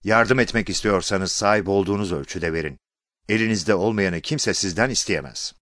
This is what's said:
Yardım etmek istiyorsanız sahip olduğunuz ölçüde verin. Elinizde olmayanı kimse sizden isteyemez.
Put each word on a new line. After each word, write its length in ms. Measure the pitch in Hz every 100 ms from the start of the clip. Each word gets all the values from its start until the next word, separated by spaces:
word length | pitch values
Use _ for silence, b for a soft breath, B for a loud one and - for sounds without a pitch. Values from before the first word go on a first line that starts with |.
Yardım 360 | 101 110 110 131
etmek 300 | 113 113 101
istiyorsanız 600 | 90 107 98 - 98 92
sahip 360 | - 104 107 95
olduğunuz 440 | 98 98 101 101
ölçüde 420 | 82 69 90 82
verin. 240 | 80 76 67 _ _ _ _ -
Elinizde 460 | 110 110 110 82 98
olmayanı 460 | 104 107 95 85
kimse 320 | - 151 -
sizden 360 | 92 98 85 127
isteyemez. 640 | 120 - 85 67 - - -